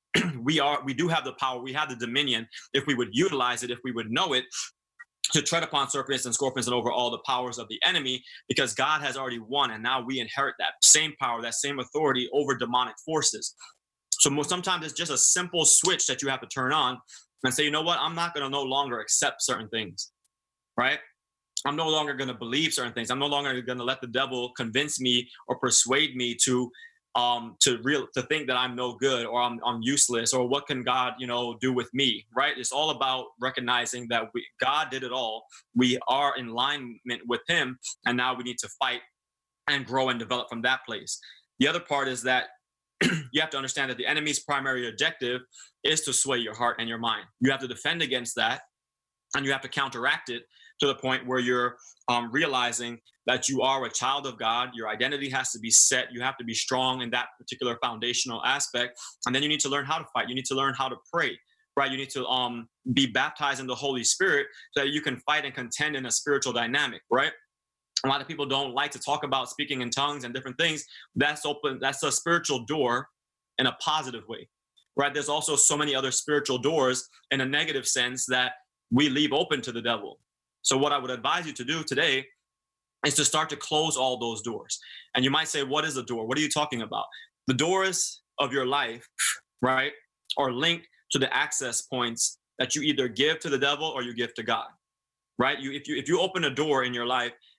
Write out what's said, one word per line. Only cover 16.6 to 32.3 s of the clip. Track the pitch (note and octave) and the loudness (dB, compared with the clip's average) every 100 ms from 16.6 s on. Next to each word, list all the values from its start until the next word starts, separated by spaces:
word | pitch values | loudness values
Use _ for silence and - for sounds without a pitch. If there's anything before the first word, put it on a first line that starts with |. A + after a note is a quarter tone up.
| B2+ | 2
on | D3+ B2+ B2+ - - - _ | 2 2 -2 -10 -20 -20 _
and | C3 | 0
say, | B2+ | 2
"You | D3+ | 2
know | D3+ | 2
what? | E3 E3 | 2 0
I'm | D3+ E3 | 0 -2
not | E3+ D3+ | -2 -2
gonna | C#3 | -2
no | C#3+ | -2
longer | C3+ C3+ C#3 A#2+ | 0 0 0 -2
accept | G#2+ - C#3 - | 0 2 2 0
certain | - A2 G#2+ | -2 -2 -2
things," | A2 G#2 G2 - _ _ _ _ _ _ - | -4 -4 -8 -12 _ _ _ _ _ _ 0
right? | B2+ D3+ - _ _ _ _ - C#3 | 0 0 -6 _ _ _ _ -4 -2
I'm | D3 | 0
no | D#3+ | 2
longer | D#3 D3 | 2 0
gonna | C3 C3 | -2 -4
believe | A#2 A#2 C3+ D#3+ | -6 -2 0 0
certain | D3 A#2+ | 0 -2
things. | A#2+ A#2 | -4 -2
I'm | C3 | 0
no | C#3+ | 0
longer | C#3+ C#3+ B2+ | 0 0 -2
gonna | B2 B2+ | -4 -4
let | B2 C3+ | -2 -4
the | B2 | -4
devil | A#2+ C3+ B2+ B2 - | -2 0 -2 -4 -4
convince | A#2 A#2+ D3 - | -2 0 -2 0
me | B2+ B2 A#2+ - - | 2 2 0 -10 -6
or | B2+ | -2
persuade | B2+ - A#2+ C3+ D#3 B2+ | 2 4 4 2 2 0
me | A#2+ A#2+ | -4 0
to, | - B2 B2 - - _ _ A#2+ | 2 2 0 -8 -20 _ _ 0
um, | B2 A#2+ A2+ - | 2 0 -4 2
to | - A#2 | 2 2
real-, | A#2+ C#3+ A#2 | 0 0 0
to | C3 | -4
think | A#2+ D#3 C3 | -2 -2 0
that | B2 | 0
I'm | B2+ B2 | -2 -2
no | B2 A2 | -6 0
good | C3+ B2 A#2 | 2 2 0
or | A#2+ | 0
I'm, | B2 A#2 A#2+ | 0 0 -2
I'm | A#2 | 0
useless | A2+ C#3+ - A#2+ A2+ | 0 2 2 2 2
or | C3 B2 | 0 2
what | C#3 - | 0 -2
can | C3 | -4
God, | B2 B2+ B2+ A#2+ | 0 0 0 -4
you | B2 | -4
know, | A#2+ A#2+ A2+ | -2 -2 -2
do | C3 | 0
with | B2+ A#2+ | 0 -2
me, | B2+ C3+ G#2 - | 0 2 0 -4